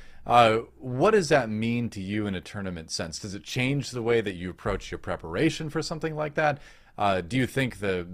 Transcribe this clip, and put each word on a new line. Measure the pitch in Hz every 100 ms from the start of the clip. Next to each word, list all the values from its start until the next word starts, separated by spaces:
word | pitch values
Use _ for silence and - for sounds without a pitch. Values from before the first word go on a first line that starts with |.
| - - -
uh, | 120 113 113 - -
what | 131 123 190
does | 214 151
that | 147 113
mean | 107 113 120 113
to | 101
you | 95 104 104
in | 92
a |
tournament | - 104 95 87 80
sense? | - 85 -
Does | 104 98
it |
change | - 127 127 143 120
the | 123
way | 113 117
that | 104 87
you | 90
approach | 85 110 95 -
your | -
preparation | - 82 80 90 156 147 160
for | 160
something | 147 160 160 151
like | 151
that? | 151 151 143 - - - -
Uh, | 101 95
do | 85 131
you | 123
think | 135 127 -
the, | 101 92 87